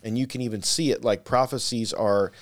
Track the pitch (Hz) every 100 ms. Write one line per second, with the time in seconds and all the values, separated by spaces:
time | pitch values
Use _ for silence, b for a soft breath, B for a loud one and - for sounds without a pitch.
0 | 110 117 131 123 120 107 - - 156 -
1 | 117 101 - 127 127 135 - 120 110 -
2 | 107 101 95 B